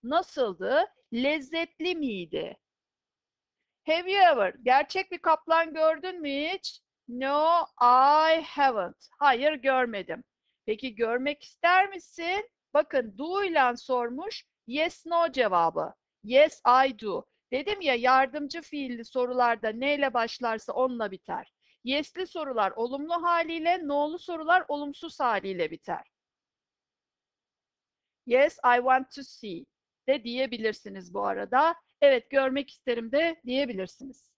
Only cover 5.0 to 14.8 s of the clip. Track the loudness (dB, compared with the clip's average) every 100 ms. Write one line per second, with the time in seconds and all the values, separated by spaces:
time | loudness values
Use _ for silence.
5 | -6 -4 0 0 2 0 0 0 0 0
6 | -6 -8 -6 -4 -4 -6 -10 -18 _ _
7 | -16 -8 -2 0 2 2 0 2 4 6
8 | 6 6 4 2 0 0 2 2 -6 -8
9 | _ _ 2 4 0 0 0 2 0 -4
10 | -8 -10 -12 _ _ _ -6 -6 -6 -4
11 | -2 0 -4 -6 -12 _ 4 4 2 -4
12 | -18 -10 -6 -4 -6 _ _ -2 0 -2
13 | -4 -8 -6 -4 0 2 2 0 -2 -2
14 | -2 -8 -12 -12 _ _ -10 -4